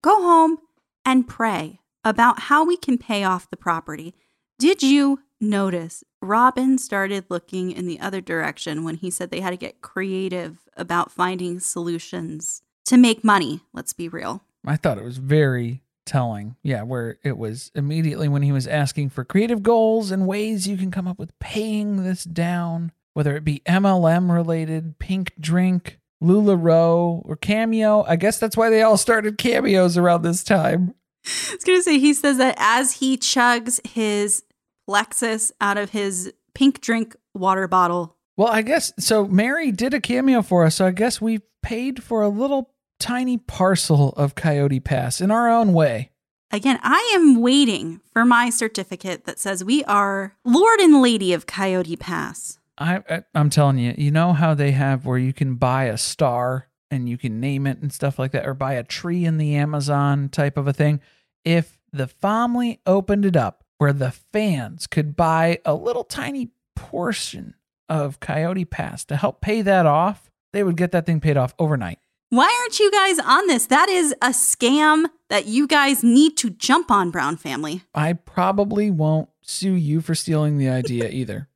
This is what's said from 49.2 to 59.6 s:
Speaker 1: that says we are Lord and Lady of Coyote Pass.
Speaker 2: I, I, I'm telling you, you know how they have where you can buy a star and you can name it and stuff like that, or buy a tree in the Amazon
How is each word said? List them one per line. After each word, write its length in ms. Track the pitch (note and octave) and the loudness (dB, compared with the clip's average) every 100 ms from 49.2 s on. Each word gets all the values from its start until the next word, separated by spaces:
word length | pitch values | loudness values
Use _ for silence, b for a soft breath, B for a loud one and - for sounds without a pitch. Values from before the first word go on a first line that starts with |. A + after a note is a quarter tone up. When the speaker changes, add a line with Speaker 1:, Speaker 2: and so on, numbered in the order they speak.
| - | -10
Speaker 1:
that 140 | - | -8
says 240 | G3 F#3 | -6 -6
we 200 | F#3 C#4+ | 0 0
are 520 | C4+ G3+ G3+ G3 G3 _ | 2 2 2 -2 -6 _
Lord 360 | B3 C4+ G#4+ A4 | 2 4 6 6
and 220 | F4+ C#4+ | 8 8
Lady 320 | B3 A3 F#3 | 6 4 0
of 120 | E3+ - | -2 -4
Coyote 500 | - F#3+ F#3 E3 E3 | -4 -2 0 -2 -8
Pass. 640 | - E3 D3 - - - _ - | -6 -6 -8 -12 -16 -18 _ -6
Speaker 2:
I, 260 | D#3+ F#3 - | -4 -4 -4
I, 140 | D#3+ - D#3+ | -8 -4 0
I'm 140 | D3 | 2
telling 280 | D#3 C#3+ C3+ | 4 4 2
you, 160 | A#2+ - | -2 -2
you 120 | C#3+ | 0
know 240 | D#3 F3 | 2 2
how 200 | D#3 E3 | 2 2
they 180 | D3 C#3+ | 2 0
have 340 | C3+ C#3 C3+ C3 | 2 0 -2 -2
where 120 | B2+ | -2
you 160 | C3 | -2
can 220 | C3+ C3+ B2 | -2 -4 0
buy 280 | B2+ C3 | 0 0
a 140 | B2+ A2 | -2 -4
star 720 | - - C#3+ A#2+ B2 C3 - _ _ | -6 -2 0 0 -2 -4 -8 _ _
and 180 | C3+ B2 | -6 -4
you 100 | A#2+ | -6
can 220 | - A2 | -6 -4
name 280 | C3+ C#3 C#3 | -4 -2 -4
it 100 | - | -4
and 160 | D3 | -8
stuff 240 | - C#3+ C3+ | -4 -6 -4
like 140 | C3 | -4
that, 160 | C3+ - | -4 -6
or 80 | C3+ | -6
buy 180 | C3+ | -4
a 100 | C3 | -6
tree 420 | A#2 - F3 F3 E3+ | -8 -10 -6 -2 0
in 120 | D#3 | 0
the 180 | D3+ | 0
Amazon 760 | D3 | 0